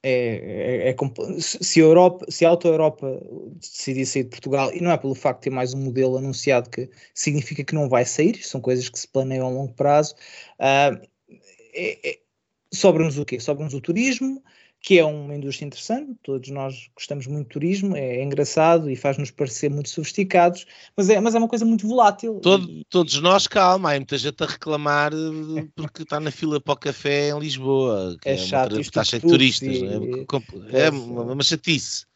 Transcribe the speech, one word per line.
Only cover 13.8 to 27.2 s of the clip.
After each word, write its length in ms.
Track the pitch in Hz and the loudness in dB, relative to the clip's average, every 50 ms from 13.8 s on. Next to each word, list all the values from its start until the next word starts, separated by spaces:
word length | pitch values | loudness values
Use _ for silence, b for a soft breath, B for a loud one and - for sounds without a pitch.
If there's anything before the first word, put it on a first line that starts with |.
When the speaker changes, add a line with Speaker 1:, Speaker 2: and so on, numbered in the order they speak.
| - - 170 220 247 262 254 233 269 269 269 269 b b b b b b b b - | -4 -4 -2 0 0 0 0 -2 -4 -6 -6 -8 b b b b b b b b 2
Speaker 1:
que 140 | - 196 170 | 4 6 6
é 60 | 160 | 6
uma 280 | 151 151 151 143 143 147 | 4 0 -6 -10 -10 -10
indústria 320 | 143 139 139 135 - 151 | -8 -8 -8 -10 -10 -12
interessante, 480 | 143 139 - - - 226 262 302 277 247 _ | -12 -12 -14 -6 -6 -6 -6 -6 -10 -14 _
todos 280 | _ - 139 131 120 135 | _ -6 -6 -6 -6 -8
nós 400 | 139 139 135 135 131 123 - _ _ | -8 -8 -8 -8 -10 -12 -18 _ _
gostamos 320 | - - - 143 143 123 | -20 -12 -10 -10 -10 -8
muito 220 | 127 147 147 147 | -6 -6 -6 -8
de 60 | - - | -8 -6
turismo, 420 | 147 147 175 196 196 190 202 180 | -4 -2 -2 0 0 -2 -2 -2
é, 220 | 143 135 127 120 | -2 -4 -4 -4
é 40 | 127 | -4
engraçado 680 | 135 143 139 139 143 - - 160 156 160 170 165 156 143 | -4 -2 0 -2 -2 0 2 4 6 6 6 4 2 0
e 80 | 131 | -6
faz-nos 340 | 123 - 139 135 - 139 117 | -2 -2 -2 -2 -2 -6 -8
parecer 380 | _ - 147 123 - - - 147 | _ -6 -6 -4 -4 -4 -4 -2
muito 180 | 143 147 143 | -2 -4 -6
sofisticados, 800 | - - - 151 - - - 196 190 - 180 175 175 175 175 - B B B B B B | -6 -8 -8 -8 -6 -2 -2 -2 2 4 6 6 4 2 -2 -14 B B B B B B
mas 120 | - 196 185 | 0 4 4
é, 120 | 214 196 | 4 4
mas 120 | 214 233 220 | 4 2 2
é 40 | |
uma 100 | 233 226 | 2 2
coisa 160 | 226 247 220 226 | 0 0 0 2
muito 240 | 226 226 208 196 | 2 2 2 0
volátil. 540 | 214 240 254 226 202 202 - - 226 220 190 | 0 4 6 4 4 4 2 -8 -8 -8 0
Speaker 2:
Todo-, 280 | - 175 196 196 180 170 | 4 6 6 6 4 -4
Speaker 1:
E 140 | 165 156 151 _ | -12 -16 -14 _
Speaker 2:
todos 320 | - 180 170 139 127 143 | 2 2 2 2 0 2
nós, 260 | 156 180 190 202 - | 4 6 6 6 4
calma, 460 | - - 214 190 180 185 190 185 156 143 | 2 2 4 6 6 4 4 2 0 0
há 20 | |
muita 220 | 139 131 - 143 | -2 -2 -4 -6
gente 260 | 131 113 147 139 - 160 | -4 -4 -4 -4 -4 -6
a 20 | |
reclamar, 680 | - - - - 160 151 147 147 147 147 147 147 151 151 | -6 -6 -10 -4 -4 -4 -2 0 2 2 2 2 0 0
eh, 520 | 156 160 160 156 156 156 156 156 151 156 151 _ | -4 -6 -6 -6 -8 -8 -6 -6 -8 -8 -10 _
porque 300 | - 156 147 _ - 160 | -10 -10 -10 _ -12 -8
está 160 | _ 147 151 | _ -6 -4
na 120 | 156 151 | -4 -6
fila 280 | - - - 156 151 143 | -6 -4 -4 -2 -2 -2
para 140 | - - 143 | -2 -4 -4
o 40 | |
café 520 | _ - 143 131 - - 143 143 143 | _ -4 -6 -6 -4 -2 0 0 2